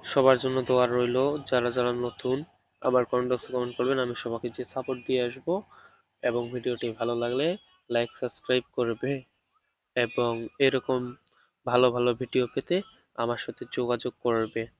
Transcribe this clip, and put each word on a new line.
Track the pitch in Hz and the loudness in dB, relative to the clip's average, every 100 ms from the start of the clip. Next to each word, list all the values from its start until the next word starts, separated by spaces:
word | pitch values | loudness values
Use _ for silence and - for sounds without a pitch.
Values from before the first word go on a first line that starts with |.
সবার | - - 131 131 | 0 4 6 6
জন্য | 131 131 127 | 2 -2 2
দোয়া | 127 123 | 4 4
রইল। | 123 123 123 139 147 139 | 2 2 2 2 0 0
যারা | 123 120 | 0 0
যারা | 123 123 120 120 | 0 0 0 -4
নতুন, | 120 127 135 160 _ _ _ | -4 -2 -2 -4 _ _ _
আমার | 131 127 120 | 2 2 2
কমেন্ট | 123 123 | 0 0
বক্সে | 123 - | -2 -2
কমেন্ট | 127 123 120 | -4 -4 -2
করবেন, | 127 135 | 0 0
আমি | 123 120 | -2 -4
সবাইকে | 120 113 123 117 | -6 -6 -6 -8
যে | 123 | -8
সাপোর্ট | - 131 127 | -8 -6 -6
দিয়ে | 120 127 123 | -2 0 0
আসবো | 127 - 185 - - - _ _ _ | -4 -4 -4 -6 -20 -20 _ _ _
এবং | 127 120 120 | -2 -2 -4
ভিডিওটি | 123 120 117 120 110 | -4 -4 -4 -4 -4
ভালো | 117 120 | -2 -2
লাগলে | 120 127 156 190 _ _ _ | -2 0 -2 -2 _ _ _
লাইক, | 117 120 - | -2 -2 -4
সাবস্ক্রাইব | 123 - - 127 - - | -8 -8 0 0 0 -2
করবে | 117 110 127 139 127 _ _ _ _ _ _ - | -2 -2 -4 -4 -8 _ _ _ _ _ _ -2
এবং | 117 - 120 117 117 _ 135 | -2 0 0 -2 -6 _ 2
এরকম | 131 - 127 123 127 _ _ _ _ - | 2 0 -2 -4 -10 _ _ _ _ 0
ভালো | 123 127 | 4 4
ভালো | 120 123 117 | 4 0 0
ভিডিও | 127 131 123 | -2 0 0
পেতে | - - 180 - _ _ - | -4 -2 -4 -4 _ _ -4
আমার | 117 117 | -2 -2
সাথে | - 113 120 - | -6 -10 -8 -4
যোগাযোগ | 120 120 123 - | -2 -2 -4 -4
করবে। | 123 113 110 117 113 _ | 0 2 0 -4 -8 _